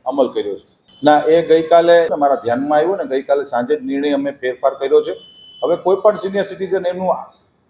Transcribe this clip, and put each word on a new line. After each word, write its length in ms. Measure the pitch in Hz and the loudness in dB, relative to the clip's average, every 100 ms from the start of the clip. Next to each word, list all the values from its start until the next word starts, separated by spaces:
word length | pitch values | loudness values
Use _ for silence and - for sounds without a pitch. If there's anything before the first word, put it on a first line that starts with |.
| 131 | -6
અમલ 220 | 143 123 | -2 -2
કર્યો 280 | 113 101 95 | -2 -6 -8
છે. 420 | - _ _ _ | -14 _ _ _
ના, 160 | 143 147 | 2 2
એ 280 | 151 165 160 | 4 2 4
ગઈકાલે 600 | 160 160 170 170 170 160 | 2 4 4 6 4 4
અમારા 280 | 165 143 135 | 0 0 0
ધ્યાનમાં 440 | 117 120 143 151 | -2 -2 0 0
આવ્યો 160 | 165 196 | 0 -2
ને 100 | 143 | -4
ગઈકાલે 380 | 135 139 143 | -6 -2 -2
સાંજે 320 | 135 120 123 147 | -2 -4 -2 -4
જ 80 | |
નિર્ણય 280 | 131 139 147 | -4 -4 -2
અમે 200 | 139 139 | -2 -4
ફેરફાર 420 | 139 127 123 139 | -6 -6 -2 -4
કર્યો 280 | 135 139 151 | -2 0 2
છે. 100 | 151 190 - _ - - | 0 -6 -14 _ -20 -6
હવે 120 | 135 170 | -2 -2
કોઈ 200 | 175 190 | 0 2
પણ 140 | 214 202 | 2 0
સિનિયર 280 | 190 196 | -2 -4
સિટીઝન 420 | 196 180 185 185 175 | -4 -6 -4 -4 -4
એમનું 280 | 180 185 151 - _ _ _ _ | -4 -4 -4 -8 _ _ _ _